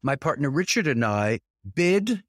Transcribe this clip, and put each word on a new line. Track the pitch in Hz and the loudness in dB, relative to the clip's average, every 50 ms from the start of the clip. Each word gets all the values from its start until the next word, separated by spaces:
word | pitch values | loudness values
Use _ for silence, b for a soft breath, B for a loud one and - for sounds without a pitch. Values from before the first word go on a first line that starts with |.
| - | -4
my | 135 139 | -4 -4
partner | 139 - 160 - 131 143 139 | -2 -2 -4 -2 0 -2 -2
Richard | 135 160 185 - - 240 185 | 0 -2 -2 0 0 0 0
and | 156 127 117 117 | 0 0 0 0
I | 107 104 104 104 107 117 113 - _ _ _ _ 98 - | 2 2 0 0 0 -2 -2 -6 _ _ _ _ -8 -2
bid | - 175 175 185 202 196 220 240 190 - | 0 2 4 4 2 2 0 -2 -4 -6